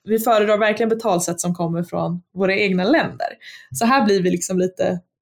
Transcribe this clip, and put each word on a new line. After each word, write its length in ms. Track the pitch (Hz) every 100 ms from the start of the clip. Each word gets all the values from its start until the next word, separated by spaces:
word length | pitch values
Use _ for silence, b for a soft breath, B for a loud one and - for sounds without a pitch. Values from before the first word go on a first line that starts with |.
| 196
vi 120 | 226
föredrar 380 | 240 214 208 208
verkligen 320 | 214 214 226
betalsätt 500 | 226 220 175 175 175
som 160 | 180 175
kommer 280 | 170 170
från 380 | 175 175 170 175 -
våra 220 | 180 190 196
egna 280 | 202 180
länder. 440 | 196 302 - - - - B B B
Så 140 | - 226
här 200 | 269 208
blir 160 | 196
vi 80 | 180
liksom 300 | 180 - 185
lite 400 | 185 - 180 180 - _